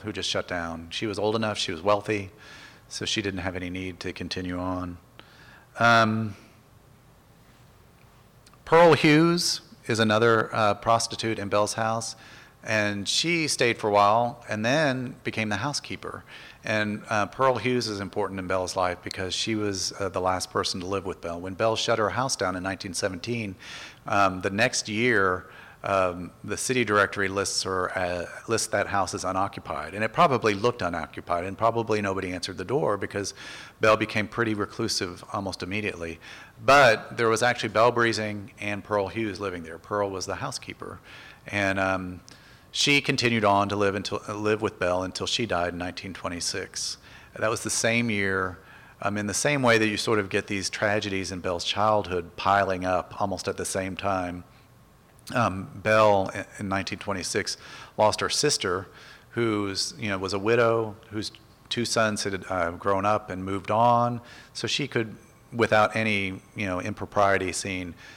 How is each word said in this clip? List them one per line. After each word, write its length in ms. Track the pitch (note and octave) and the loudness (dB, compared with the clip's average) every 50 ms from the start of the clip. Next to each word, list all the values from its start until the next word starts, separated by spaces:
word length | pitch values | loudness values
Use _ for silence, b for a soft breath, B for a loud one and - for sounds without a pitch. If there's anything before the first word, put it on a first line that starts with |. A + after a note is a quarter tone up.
| - | -8
who 80 | G#2+ G2+ | -8 -8
just 180 | F#2+ F#2+ - | -6 -4 -4
shut 160 | - G2+ F2+ | -2 -2 -4
down. 400 | - F#2 F2 E2+ E2+ E2+ E2 E2 E2 | -4 -4 -6 -6 -6 -8 -10 -10 -10
She 180 | - - A#2 A2 | -10 -6 -6 -6
was 100 | G2 G2 | -4 -2
old 160 | G2 G#2+ G#2+ | 0 0 0
enough. 240 | A2+ A2+ G#2+ G#2 - | 0 0 -2 -2 -4
She 140 | - - F#2 | -4 -6 -6
was 100 | D#2 E2+ | -2 0
wealthy, 480 | G#2 G#2 G2+ G2+ - A2 G#2 G2 F#2+ - B B B B B B B B B B B | 2 2 2 2 0 -2 -2 -4 -6 -14 B B B B B B B B B B B
so 160 | - - - | -10 -8 -6
she 160 | - - A#2+ | -4 -2 -2
didn't 200 | G2 G2 F#2+ F#2 | -2 -2 -4 -4
have 160 | F2+ F#2+ F2+ | -4 -6 -6
any 120 | F2+ F2+ F2+ | -6 -6 -8
need 300 | F2+ F#2 F#2 F#2 F2+ E2+ | -8 -8 -8 -8 -8 -8
to 140 | - F#2 F2 | -8 -10 -8
continue 480 | - F#2 E2 - F#2 F2+ F2+ F2+ F2+ | -8 -8 -8 -8 -6 -6 -6 -6 -4
on. 360 | F2+ F#2 F#2 F2+ F2+ F2 F2 E2+ - _ _ B B B B B B B B B B B B - | -4 -4 -4 -6 -6 -8 -10 -12 -18 _ _ B B B B B B B B B B B B 4
Um, 560 | A#2 A#2 A#2 A#2 A2+ A2 A2 A2 A2 G#2+ G#2 B B B B B B B B - _ - - - _ - - _ _ _ _ _ _ _ - - - - - - - _ _ _ - - - - - _ _ _ - - - - - | 6 6 8 8 6 4 2 0 -2 -4 -8 B B B B B B B B -20 _ -20 -20 -20 _ -20 -20 _ _ _ _ _ _ _ -20 -20 -20 -20 -20 -20 -20 _ _ _ -20 -20 -20 -20 -20 _ _ _ -20 -20 -20 -16 0
Pearl 280 | - D#3+ E3 F3 E3+ D3+ | 6 8 10 10 10 10
Hughes 680 | B2 - D#3+ D3 D3+ E3 E3+ E3+ F3 - - - - - - - - - - | 8 8 8 8 8 8 6 4 2 0 0 -2 -4 -6 -12 -20 -10 -4 -2
is 100 | A#2+ G#2+ | 2 2
another, 560 | A2+ A2 G#2+ G#2+ A#2 A#2 A2+ A2+ A2+ - - | 4 4 4 6 6 6 6 6 4 2 0
uh, 200 | A2+ A2 G#2 G2+ | 2 4 4 2
prostitute 640 | G#2 - A#2 A#2 A2+ - - - - - A2+ A2 G2+ | 2 2 2 2 2 2 -2 -6 -4 -4 -4 -2 -4
in 80 | G2 G2+ | -2 0
Belle's 260 | G2+ G#2 G#2 G#2 - | 2 2 2 2 0
house. 400 | - A2+ A2 A2+ A#2 A2+ - - B B B B B B B B B - | -2 -2 -2 -2 -4 -4 -8 -12 B B B B B B B B B -6
And 440 | - A2 G#2+ G#2 G#2 G2+ G2+ G2 - | -2 0 2 2 0 0 -2 -4 -2
she 400 | - - - E3 F3 E3 D#3 C3+ | -2 0 0 0 0 0 0 0
stayed 300 | - - C3 A#2+ A2+ - | 0 2 2 2 2 2
for 100 | - G#2+ | 2 4
a 40 | G#2 | 6
while 520 | G#2 G2+ G2+ G#2+ A#2 A#2+ A#2+ - - - - | 6 6 6 6 4 2 0 -4 -8 -8 -6
and 160 | A2 G#2+ G#2+ | -4 -2 0
then 520 | A#2 C3 D#3 D#3+ C#3+ B2+ C3 B2+ B2 - - - | 2 2 2 2 2 0 -2 -4 -8 -10 -10 -8
became 240 | A#2+ - A2+ A2 G#2+ | -6 -4 -2 -2 -2
the 80 | G#2 | -2
housekeeper. 640 | G2 B2 D3 C#3 - - - G2 - - F2 - G2 - B B B B B B B B | -2 -4 -4 -4 -6 -8 -8 -12 -10 -10 -12 -12 -12 -14 B B B B B B B B
And, 400 | - G#2+ G#2+ G#2+ G#2 G#2 G#2+ - - | -2 0 0 0 0 -4 -6 -6 -2
uh, 160 | A#2 G#2+ G2+ | -2 0 0
Pearl 300 | F#2 - - C3 C3+ B2+ | -2 0 2 4 4 4
Hughes 320 | A#2 G2+ B2+ B2+ B2 A2 G#2+ | 4 2 0 0 0 0 -2
is 100 | G#2 G2 | -4 -6
important 400 | G2+ F2+ - G#2+ G2+ F#2+ F#2+ F#2+ | -6 -6 -4 -4 -4 -2 -4 -6
in 80 | F#2 | -4
Belle's 300 | F2+ F#2+ F#2+ F#2 F2+ - | -2 0 0 0 -2 -2
life 220 | F#2+ F#2 F2+ F2 - - | 0 0 0 -2 -4 -8
because 320 | G2+ - - F#2+ F#2 F2+ | -10 -8 -6 -6 -6 -4
she 220 | - - A#2 A2+ | -4 -4 -2 -2
was, 360 | G#2+ G#2 G#2 G2 F#2+ F2+ - - - | -2 -2 -2 -2 -4 -4 -6 -6 -4
uh, 100 | G2+ F#2+ | -6 -4
the 100 | F2 F#2+ | -2 -2
last 320 | F2+ F#2 F#2 F2+ - - - | 0 0 0 -2 -2 -4 -2
person 260 | A2 F#2 - - G2 | -2 -2 -2 -4 -6
to 80 | F2 | -6
live 180 | F2+ G2+ G2 F2+ | -6 -6 -4 -4
with 160 | F#2+ F2 - | -6 -8 -8
Belle. 200 | - E2+ E2+ E2+ | -8 -8 -8 -8
When 140 | F2 F#2+ F#2+ | -8 -8 -4
Belle 200 | F2 A2+ A2+ A2 | 0 0 0 0
shut 240 | G#2+ - - A#2 A2 | 0 0 0 2 2
her 120 | A2 G2 | 2 0
house 260 | F2+ A2+ C3 C3+ - | 0 0 -2 -2 -2
down 180 | - G2+ F#2 F2+ | -2 -2 -2 -2
in 80 | F2+ F2+ | -4 -4
nineteen 320 | F#2+ F#2+ F#2 - G2+ F2 | -6 -6 -6 -8 -8 -6
seventeen, 640 | - - G2+ F#2 E2+ - A#2 A#2+ A#2 A2 G2+ F#2+ - B B B B B B B B B | -4 -4 -4 -4 -6 -6 -6 -6 -4 -6 -8 -10 -12 B B B B B B B B B
um, 360 | - G#2+ G2+ G2+ F#2+ F#2+ F#2 F#2 | 0 2 4 4 4 2 0 -4
the 80 | G2+ | -2
next 380 | F#2+ G2+ A#2 B2+ - - - - | 0 2 2 2 0 -2 -4 -4
year, 580 | G#2+ G#2 A#2+ B2+ A#2 G2+ G2 F#2+ F2+ F2+ F2 B B B B B B B B | -2 0 2 2 4 4 4 2 0 -2 -4 B B B B B B B B
um, 480 | - G2 F#2+ F#2 F#2 F2 F2 F2+ - - - - | 0 2 2 2 2 0 -4 -10 -12 -14 -12 -10
the 120 | G#2 G2+ | -8 -6
city 280 | F2 - - C3 B2+ A#2 | -4 -2 0 0 0 2
directory 420 | G#2 G#2 G#2 G2 F#2+ - G#2 G2 | 2 4 4 4 2 0 -2 -4
lists 380 | F#2+ F#2+ G2+ G2 - - - - | -2 -2 -2 -2 -2 -2 -4 -4
her, 340 | F#2+ F#2+ F#2 F#2 F#2 - F#2+ | -2 -2 -2 -2 -2 -2 -2
uh, 280 | F#2 F2 F2+ F2 E2+ - - - - | -2 -2 -2 -4 -6 -8 -12 -12 -6
lists 220 | - A2+ G#2+ - - | -2 -2 -2 -2 0
that 180 | - G#2 F#2+ | 0 -2 0
house 260 | F2 G2 G2+ F#2+ F#2+ - | 0 0 -2 -2 -2 -4
as 120 | G2 F#2 | -6 -4
unoccupied. 680 | F#2 F#2 F#2 G2 G2+ - - - - E2 C#2+ D2 D#2+ F2 | -4 -2 -2 -2 -2 -4 -8 -10 -10 -8 -8 -8 -8 -6
And 120 | G2+ A2 | -4 -4
it 80 | A2+ - | -2 2
probably 420 | - F3 E3 C3+ A2+ G#2+ A2+ G#2 | 4 4 4 4 4 2 2 2
looked 280 | G2 G2+ A#2+ A#2+ - F#2+ | 2 2 0 0 0 -2
unoccupied, 640 | F2 E2+ E2+ D#2 - - - - - E2+ F2 E2+ | -4 -2 -4 -6 -8 -10 -10 -6 -2 -2 -2 -2
and 140 | F#2+ G2 - | -4 -4 0
probably 420 | A2 A#2 A#2 A#2 A2+ G#2+ A2 G#2+ | 0 2 2 2 0 0 0 0
nobody 320 | G2+ G2 F#2+ F#2+ F#2 F2+ F2+ | 0 -2 -2 -2 -4 -4 -6
answered 260 | F2+ - - F#2 F2+ | -6 -8 -8 -8 -8
the 60 | F#2 | -6
door 320 | F2+ A#2 D3 D#3+ C#3+ G2 | -4 -2 0 0 0 -2
because 380 | G2 G2+ G2 - G2+ G2+ - - B B B B B B B B B | -2 -4 -6 -6 -6 -6 -8 -10 B B B B B B B B B
Belle 160 | A2+ A2 G#2+ | 4 6 6
became 320 | G#2 A2 G#2 - A2 G#2 - | 6 4 0 -2 -2 -4 -2
pretty 260 | - - A#2 A2 G#2+ | -2 -2 0 0 0
reclusive 680 | G2+ G#2 - - - A#2 G#2 - - G#2+ F2+ F2 - - - - | -2 -4 -6 -4 -4 -4 -2 -2 -4 -4 -6 -8 -10 -12 -10 -8
almost 320 | G#2+ G2 F#2+ F2+ - F#2+ | -6 -6 -6 -6 -8 -8
immediately. 560 | F2+ F#2+ G#2+ G#2 G2 F2 F2 E2+ E2 E2 - B B B B B B B B A2+ | -6 -6 -4 -4 -4 -6 -6 -8 -10 -10 -12 B B B B B B B B 4
But 520 | A#2 C3+ C#3+ C#3 A#2+ A2 G#2+ - - - | 6 8 10 10 8 8 6 2 -4 -2
there 120 | A2+ A#2 A2+ | 0 2 4
was 140 | A2+ G#2+ A#2+ | 4 4 4
actually 280 | B2 A#2+ - - A2 | 2 2 0 -2 -2
Belle 200 | F#2+ G#2+ A2+ B2 | 2 4 6 6
Breezing 600 | A#2 A#2+ A#2 A#2 A2 G#2 A2 G#2+ G#2 G#2 G2 - - - | 6 4 4 2 2 0 -2 -4 -6 -8 -10 -14 -14 -10
and 240 | G#2 G#2 G#2 G2+ F#2 | -6 -6 -6 -6 -4
Pearl 240 | - G#2+ G#2 G2 F#2 | 0 0 0 0 0
Hughes 320 | G#2 A2+ A2+ G#2+ F#2 F2+ | -2 -4 -4 -4 -4 -4
living 240 | G2+ G2 F2+ F2 E2 | -4 -6 -6 -6 -10
there. 140 | D#2+ E2 D#2+ | -12 -14 -14
Pearl 320 | - - G#2+ G#2 G2+ G2 | -8 -4 -2 0 0 0
was 160 | F#2+ F#2 F2+ | -2 -4 -6
the 100 | F#2+ F#2 | -6 -6
housekeeper. 640 | E2 A2+ C#3+ C3+ - - - - - - F#2+ G2 F#2 - B B B B B B B B - | -6 -6 -8 -10 -10 -12 -14 -14 -14 -12 -14 -14 -16 -18 B B B B B B B B -6
And, 320 | G2+ G#2 G2+ G2 F#2+ G2 | -2 0 0 0 0 0
um, 400 | F#2+ F#2+ F#2+ F#2 F#2 F2+ F2+ F2 - - B B B B B B B B B | 0 0 0 -2 -4 -8 -12 -14 -16 -20 B B B B B B B B B
she 280 | - - D3 C#3+ C#3 - | 0 2 4 4 2 2
continued 420 | - C#3 B2+ B2 A#2+ A#2 A2+ G#2 | 0 0 0 2 2 2 4 4
on 240 | G2+ G2+ G2+ G2+ G2+ | 4 4 4 2 2
to 80 | G#2 | 0
live 180 | G2+ G#2 G2 F#2+ | 0 2 2 0
until, 280 | G#2 F#2+ - A2 - - | 0 -4 -4 -6 -8 -6
uh, 60 | - G#2+ | -8 -6
live 300 | G#2 G#2+ G#2+ A2 G#2 A2 | -2 0 0 2 2 0
with 160 | G2 - - | -2 -2 0
Belle 240 | F#2 F2+ F2+ F#2 F#2 | 0 0 0 0 -2
until 240 | F#2 F#2 - - | -4 -6 -6 -6
she 180 | - - - B2 | -4 -2 -2 -2
died 300 | G#2 G2 E2+ F2 F2 E2+ | -2 -2 0 -2 -2 -2
in 40 | F2 | -4
nineteen 360 | F2 F#2 F2 - - G2 E2+ | -6 -8 -8 -10 -12 -12 -12
twenty-six. 800 | - - F#2+ F2 F2 E2 - - G2+ F#2 - - - - - - - B B B B B B B | -10 -8 -8 -8 -6 -6 -6 -6 -6 -8 -8 -8 -8 -8 -8 -8 -10 B B B B B B B
That 140 | - A2 A2 | -2 -2 0
was 120 | A2+ G#2+ - | 0 0 -2
the 60 | G#2+ | -4
same 400 | - - - A#2 A2+ A#2 A#2+ A#2 | -2 0 0 2 2 2 0 0
year, 520 | G#2+ G2+ G2+ G2 F#2+ F#2+ F#2+ F#2 F2+ - B B B B B B B B - | 0 0 0 0 0 0 -2 -4 -6 -10 B B B B B B B B -4
um, 160 | G2+ G2+ G#2 | -4 -2 -2
in 80 | G#2 | -4
the 80 | G#2 F#2+ | -4 -2
same 260 | - - D3 D3 C#3 | -2 0 0 0 2
way 160 | C3 A#2+ A2+ | 4 6 6
that 120 | A2 A2 G#2+ | 6 6 4
you 100 | G#2 F#2+ | 0 0
sort 200 | - - A#2 G#2 | 0 0 2 0
of 120 | G2 F#2+ | 0 0
get 160 | G#2 G2+ G2 | 0 -2 -2
these 240 | - G2+ G2 F#2 - | -2 -4 -4 -4 -4
tragedies 600 | - - G#2+ G#2+ G2+ G#2+ G#2 G#2 G2 F#2+ F#2+ E2+ | -4 -2 0 0 0 0 -2 -2 -4 -4 -4 -6
in 100 | F#2+ F2+ | -6 -6
Belle's 240 | E2+ F#2 F2+ E2+ - | -4 -4 -4 -2 -4
childhood 720 | - - G2+ G#2 A2 G#2+ G#2 G2+ F2 F#2 F2+ E2 E2 - | -4 -2 0 2 4 4 2 2 0 -2 -4 -4 -6 -8
piling 500 | - - G2 G2 G2+ G2 F#2+ F#2+ F2+ F2+ | -4 0 2 4 4 4 2 0 -2 0
up 340 | F#2 F#2 F2 D#2+ - - - | 0 0 0 -2 -4 -6 -6
almost 260 | G#2 G2+ F#2+ F2 - | -4 -4 -4 -4 -6
at 120 | - F#2+ - | -6 -6 -4
the 80 | F#2+ | -4
same 280 | - - G2 F#2+ F#2+ F#2 | -4 -4 -4 -4 -4 -6
time. 500 | F2 - G2 G2 F#2 F2+ F2+ F2 F2+ F2+ - b b b b b - - - - _ _ _ _ - - - - | -6 -4 -2 -2 -2 -2 -4 -8 -10 -14 -16 b b b b b -20 -20 -20 -20 _ _ _ _ -20 -12 -4 0
Um, 360 | B2+ A#2 G2 F#2 F#2+ F#2 - - | 2 2 2 0 -2 -6 -10 -10
Belle 560 | G2+ G2 A2 G#2+ A2 A2 G#2+ G2+ G2 F#2+ - - | -4 2 4 6 8 8 8 6 6 4 0 -4
i-, 100 | G#2 F#2+ - - - | -8 -10 -10 -10 -8
in 100 | G#2 G2 | -6 -2
nineteen 300 | F#2+ G2 F#2+ - G#2+ F#2+ | -2 -2 -2 -4 -8 -8
twenty-six 580 | - - G2 F#2 E2 - - G#2+ F#2 - - - B B B B B B B | -6 -6 -4 -4 -4 -4 -2 -2 -2 -4 -6 -10 B B B B B B B
lost 240 | B G#2+ G#2+ G2 - | B 2 4 4 2
her 80 | G#2 F2+ | -2 -2
sister, 600 | - - - D3+ C#3+ - - G2 F2+ F#2+ F#2 - B B B B B B B B | 0 0 2 2 0 0 0 -2 -2 -2 -4 -8 B B B B B B B B
who's, 640 | B A#2 A#2 A2+ G#2+ G#2 G2+ G2 F#2+ F#2+ - - - C#3+ | B -2 -2 0 0 -2 -2 -4 -4 -4 -6 -6 -6 -6
you 100 | A#2+ G#2 | -4 -4
know, 100 | G2 F#2+ | -4 -2
was 140 | F#2+ F#2+ F#2+ | -2 -2 -4
a 60 | G2+ | -2
widow, 580 | G2 A2 A#2 A#2 A#2+ A#2 A#2 A2+ A2+ A2 G2+ - - - | 0 2 4 4 4 4 4 2 0 -2 -6 -12 -16 -12
whose 200 | G2+ G#2+ G2+ - - - - - - _ - - | -8 -8 -8 -8 -10 -14 -20 -20 -20 _ -12 -8
two 160 | - A#2+ A#2 | -4 -4 -2
sons 400 | A2 - A#2 A2+ G#2+ G#2 G2 - | 0 2 2 2 2 0 -2 -4
had, 200 | G#2 G2 F#2 F#2 - | -4 -4 -6 -6 -4
uh, 220 | F#2+ F2+ F2 E2+ F2 | -2 -2 -2 -2 -2
grown 340 | F2 - G2 G2 G2 G2 | -2 0 0 0 2 2
up 240 | G#2 G#2+ G#2 - - | 2 2 0 0 -4
and 140 | F#2 F#2 F#2 | -8 -8 -6
moved 260 | F#2+ G2 G2 F2 - | -4 -4 -4 -4 -2
on. 500 | G#2+ A2 A#2 A#2+ A#2+ A#2 A#2+ A#2+ A#2+ A#2 - B B B B B B | 2 4 4 4 4 4 2 0 -2 -4 -10 B B B B B B
So 140 | - - | -8 -6
she 220 | A#2 - - D3+ B2+ | -4 -2 -2 -4 -2
could, 280 | - B2 A2+ A2 - - - - - - - - - | -2 -2 -2 -2 -6 -16 -20 -20 -20 -20 -20 -8 -2
without 420 | A#2 A2+ G2+ G#2+ G#2+ G#2+ - - | 0 2 4 6 4 4 4 2
any, 440 | A2 A2 A2 G#2 G2+ G2 F#2+ F#2+ F#2+ - - - | 0 0 2 0 0 0 -2 -6 -8 -12 -14 -10
you 100 | A2+ G#2+ | -6 -4
know, 140 | F#2+ F2+ F2+ | -4 -4 -4
impropriety 720 | F#2+ G#2+ G2+ - G2+ F#2 - G#2 G2+ G2 G2 F#2+ F#2 F#2 E2+ | -4 -6 -6 -6 -8 -2 2 4 4 6 4 4 2 -2 -4
seen, 420 | - - G2 F#2+ F#2 F2+ F2 E2 B B B B | -4 -4 -4 -6 -6 -6 -8 -12 B B B B